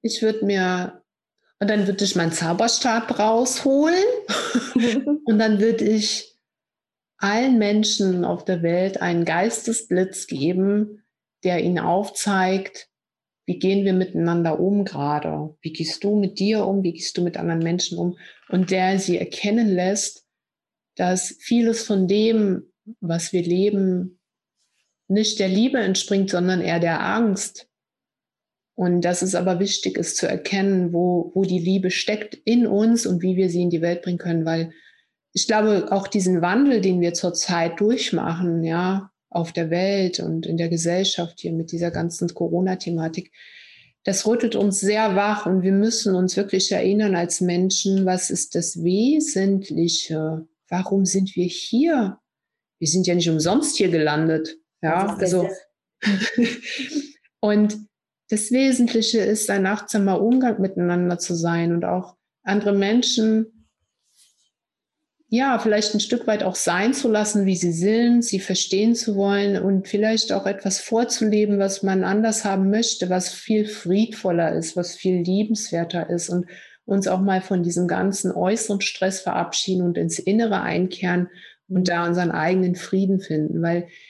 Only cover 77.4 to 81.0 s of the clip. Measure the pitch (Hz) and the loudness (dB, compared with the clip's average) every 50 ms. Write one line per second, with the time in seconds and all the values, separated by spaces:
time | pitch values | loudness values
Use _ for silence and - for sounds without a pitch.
77.4 | 185 - 202 180 170 175 170 175 180 175 170 180 185 196 196 202 - 185 - - | 0 0 -2 0 0 0 0 0 0 0 0 0 0 0 -2 -2 -4 -4 -2 0
78.4 | 175 185 214 226 - - 208 196 208 220 - - 185 190 190 - - 185 - 175 | 0 0 0 0 -2 -4 -4 -2 -2 -4 -4 -2 -2 -2 -2 -4 -6 -4 -2 -2
79.4 | 170 - - - - - 185 185 180 175 170 170 170 165 165 - - - 202 220 | -4 -4 -4 -6 -2 -2 0 0 0 0 0 0 -2 -2 -4 -4 -2 0 2 2
80.4 | 233 220 202 185 - - 170 175 180 185 - - | 2 0 0 -2 -2 -2 -2 0 -2 -2 -4 -4